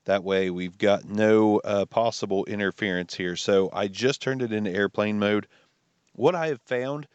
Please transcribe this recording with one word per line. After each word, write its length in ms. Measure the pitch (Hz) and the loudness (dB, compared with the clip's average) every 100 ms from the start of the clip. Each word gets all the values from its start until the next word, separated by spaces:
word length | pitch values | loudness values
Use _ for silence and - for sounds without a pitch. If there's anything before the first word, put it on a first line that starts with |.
| - | -2
That 180 | 98 | -2
way 260 | 92 95 92 | 2 0 0
we've 260 | 90 90 87 | -2 -6 0
got 280 | 104 101 - | 2 2 0
no, 540 | 104 107 110 107 104 - | 2 4 6 6 4 2
uh, 200 | 101 95 | -2 0
possible 600 | - 117 - 101 98 - | 0 0 -2 -4 -2 -2
interference 720 | 104 98 - 104 90 87 - | -4 -4 -2 -4 -2 -6 -6
here. 200 | 90 85 | -6 -4
So 340 | - 98 95 | 2 2 2
I 140 | 95 104 | -2 -6
just 340 | 95 123 147 | -2 -2 0
turned 200 | 135 131 | -4 -4
it 120 | 120 | -4
into 180 | 107 104 | -4 -2
airplane 480 | 95 101 - 104 104 | -2 -2 0 -2 0
mode. 280 | 104 104 - _ _ _ _ _ _ | 2 0 -2 _ _ _ _ _ _
What 220 | - 135 180 | 0 0 2
I 120 | 160 | -4
have 140 | 131 | -6
found, 460 | - 123 127 147 151 | -4 -4 -4 -6 -10